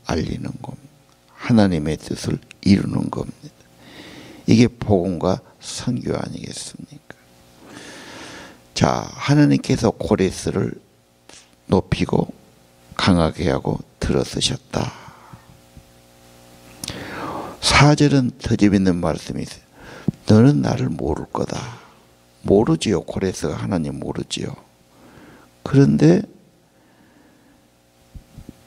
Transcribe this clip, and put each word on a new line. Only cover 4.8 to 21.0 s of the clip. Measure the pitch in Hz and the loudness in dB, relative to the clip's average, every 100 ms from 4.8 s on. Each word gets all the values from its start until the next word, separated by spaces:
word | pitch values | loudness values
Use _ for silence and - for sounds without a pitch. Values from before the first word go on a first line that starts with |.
| - 101 87 85 85 110 - _ | 0 0 0 -2 -2 -2 -6 _
선교 | - - - - - - | -14 -8 -6 -4 -4 -6
아니겠습니까? | - - - - - - - 147 _ - _ _ _ _ - - - - - - - - - - _ - | -6 -10 -14 -14 -14 -16 -20 -20 _ -20 _ _ _ _ -20 -20 -20 -20 -18 -18 -18 -18 -20 -20 _ 0
자, | 156 62 52 | 2 2 -6
하나님께서 | - - 147 147 139 - 131 110 | -8 2 4 4 2 0 0 0
고레스를 | - - 107 92 - - 82 60 - _ _ _ _ _ - _ _ - | 0 -2 2 2 0 -4 -2 -4 -6 _ _ _ _ _ -20 _ _ 0
높이고 | - - - - - - - _ _ _ _ _ - | 0 2 -2 0 0 -2 -8 _ _ _ _ _ -2
강하게 | - 131 80 - 85 | 2 4 2 0 -2
하고 | 69 - - - _ | 0 -2 -6 -8 _
들어서셨다. | - 69 - - - - - - 120 - - - - - _ - _ - _ _ _ - - - - - - - - - - - - - - - | -2 -2 -2 -4 -4 -6 -8 -6 -6 -8 -20 -20 -20 -20 _ -20 _ -20 _ _ _ -20 -20 -20 -20 -20 -20 -16 -12 -10 -10 -10 -8 -10 -12 -6
사 | - - 143 147 | 2 6 6 6
절은 | 147 139 127 - | 4 4 0 -4
더 | - 107 | -2 2
재밌는 | 101 98 95 90 | 4 4 2 0
말씀이 | 85 73 - 69 | -2 -4 -6 -10
있어요. | 65 - _ - - - - - - | -10 -14 _ -20 -20 -6 -6 -6 4
너는 | 107 123 147 | 6 6 4
나를 | 120 117 127 | 0 -2 -4
모를 | - | -4